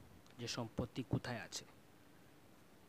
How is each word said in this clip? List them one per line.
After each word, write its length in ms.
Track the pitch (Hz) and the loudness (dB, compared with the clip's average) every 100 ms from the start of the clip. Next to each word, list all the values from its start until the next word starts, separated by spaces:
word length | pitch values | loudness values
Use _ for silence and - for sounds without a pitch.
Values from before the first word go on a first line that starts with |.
| - - - - | -14 -14 -12 -2
যে 80 | 117 | 2
সম্পত্তি 560 | - 113 - 123 - 120 | 4 4 4 4 4 6
কোথায় 300 | 127 - 113 | 6 6 2
আছে। 260 | 82 - - - - - - - - - - - - - | 2 -2 -4 -14 -16 -18 -18 -16 -16 -16 -16 -18 -18 -16